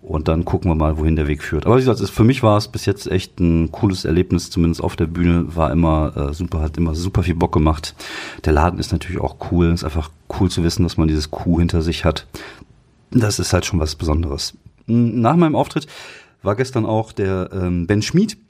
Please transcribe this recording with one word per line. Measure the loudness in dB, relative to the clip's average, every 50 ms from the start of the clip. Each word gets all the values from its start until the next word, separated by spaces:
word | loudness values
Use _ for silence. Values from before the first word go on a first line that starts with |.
| -10
Und | -4 -4 -2 0 2
dann | 0 0 0
gucken | 0 -2 0 2 2
wir | 2
mal, | 2 2 0 0 2
wohin | 2 2 2
der | 2 0
Weg | -2 -2 -4 -4
führt. | -4 -4 -2 2
Aber | 4 4
wie | 4
gesagt, | 4 2 0 0
es, | -2 -6
für | 0 2 4
mich | 4 4 4 4
war | 4 4 4
es | 0 -2
bis | -8 -6 -4
jetzt | -4 -4 -4 -4 -2
echt | -2 -2 -2 -4 _ 0
ein | 2 2 4 4 2 0 -2
cooles | 0 0 0 0 0 -2
Erlebnis, | 0 2 2 2 2 0 -2 -2 -2
zumindest | -2 0 2 2 2 0 -2
auf | -6 -2
der | -2 -2
Bühne. | -2 0 2 2 4 4 4 2 -2 0
War | 0 0 2 4
immer, | 2 4 4 4 2 0 -2 -2
äh, | -4 -4 -4 -4
super, | -4 -6 -4 -2 -2
hat | -2 -2 -2
immer | -2 -2 -2 -2
super | -2 -4 -2 -2 0 0
viel | 0 0
Bock | 0 0 0 2
gemacht. | 2 2 2 2 0 -4 -14 -16 -14 -16 -14 -14 -12 -14 -14 -16 -6 0
Der | 2 2
Laden | 4 4 2 0 -2
ist | -4 -4 -4
natürlich | -4 -4 -6 -6 -4 -4
auch | -6 -6 -8 -8 -2
cool. | 0 2 2 2 2
Ist | 0 -2
einfach | -4 -4 -4 -6 -6 -12 _ _ _ -4 0
cool | 0 0
zu | 0 0 0
wissen, | 0 2 0 0
dass | 0 2 0
man | 2 2
dieses | 2 0 -2 -4
Q | -6 -6 0 0 2 2
hinter | 2 2 2 0
sich | 0 0 -4 0 0
hat. | -2 -2 -2 -8 -14 _ -18 -18 -18 -20 -20 -20 _ _ _ _ _ _ _ _ _
Das | 0 2 2 2 0 -2
ist | -2 0 0
halt | 0 0
schon | 0 0 0
was | 0 -2 -4
Besonderes. | -4 -2 0 0 0 0 -2 -4 -6 -8 -10 -10 -14 _ -20 _ _ _
Nach | 0 2 2 2 2 0 2 2 2 4
meinem | 4 4 4 2
Auftritt | 0 -2 -2 -2 -6 -6 -6 -18 -20 -20 -20 -20 -20 -20 _ _ _ -4
war | -4 -2
gestern | -2 -2 -2 -2 -2 0
auch | 0 0 -2 -2 -4
der, | -4 -4 -2 -2 0 -2 -4 -4 -4
ähm, | -4 -2 0 0 -2 0
Ben | 2 0 0 0
Schmid | 0 2 2 0 0 -2 -12 _ _